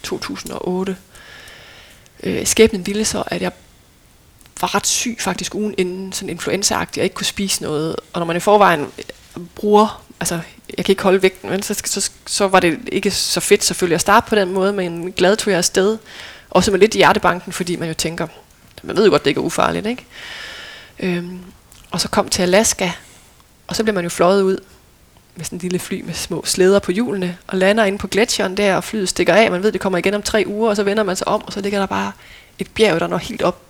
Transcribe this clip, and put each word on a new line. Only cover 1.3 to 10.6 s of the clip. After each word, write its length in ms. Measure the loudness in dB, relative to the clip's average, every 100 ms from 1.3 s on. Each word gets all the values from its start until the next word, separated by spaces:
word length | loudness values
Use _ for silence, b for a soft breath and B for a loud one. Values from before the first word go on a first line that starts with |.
| B B B B B B B B _
Øh, 240 | -6 -4 -2
skæbnen 380 | 4 4 4 -4
ville 200 | -4 -2
så, 180 | -4 -4
at 140 | -4
jeg 100 | -6 -8 _ _ _ _ _ _ _ _ -20 -8
var 140 | -2 -2
ret 120 | -2
syg 300 | -2 -4 -4
faktisk 360 | -4 -4 -6 -4
ugen 200 | -4 -2
inden, 360 | -4 -4 -8
sådan 160 | -8 -8
influenzaagtig, 720 | -6 -4 -2 0 -2 -4 -2
og 20 |
ikke 100 | -4
kunne 120 | -2 -6
spise 360 | -4 -4 -4
noget. 320 | -4 -4 -4 -6 -8
Og 60 | -6
når 60 | -2
man 100 | -2
i 40 |
forvejen 480 | 4 6 6 4 -2 -10 -16 -18 -16 -16 -14 -6
bruger, 480 | 4 4 4 0 -18 -8
altså, 200 | -6 -6 -8 -20